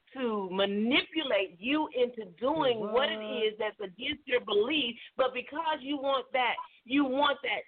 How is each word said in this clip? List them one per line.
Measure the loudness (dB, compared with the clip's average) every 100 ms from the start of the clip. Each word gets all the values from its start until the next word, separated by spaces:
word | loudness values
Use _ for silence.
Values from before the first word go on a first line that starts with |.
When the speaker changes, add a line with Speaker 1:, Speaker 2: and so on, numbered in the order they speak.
| _ -4
Speaker 1:
to | -2 -2 -2
manipulate | 0 2 2 2 2 0 -4 0 0 0 -4
you | -2 0 0
into | 0 -2 -2 -12 -2
doing | 0 2 2 0
what | 0 2 0
it | -2
Speaker 2:
What? | -4 0
Speaker 1:
is | 0 0
that's | -6 -4
against | -10 -8 -8 -8 0
your | 0
belief. | 2 2 4 2 0 -6 -12 0
But | 0 0
because | -6 -4 -2 -2
you | -2 -2
want | 0 0 0
that, | 0 2 0 -6 -16 0
you | 2
want | 4 4 2 2
that, | -2 -4